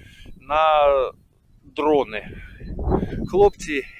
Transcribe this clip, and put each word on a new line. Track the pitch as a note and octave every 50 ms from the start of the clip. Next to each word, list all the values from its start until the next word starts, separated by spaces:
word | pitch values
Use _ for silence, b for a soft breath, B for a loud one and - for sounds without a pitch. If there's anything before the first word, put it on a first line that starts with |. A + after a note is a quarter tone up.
| B B B B B B B -
на | C3 C3+ D3 D#3 D#3+ D#3 D#3 D3+ D3 C#3+ C#3 C3+ B2+ G#2 - - _ _ _ _ _ _ _ _ _ - -
дрони. | - C#3+ D3+ D3+ C#3+ B2 G#2+ A2 G#2 G2 G2+ F#2+ F2+ B B B B B B B B B B B B B B B B B -
Хлопці, | - F#3 G3+ G3+ - - - D#3 D3+ C3+ - - -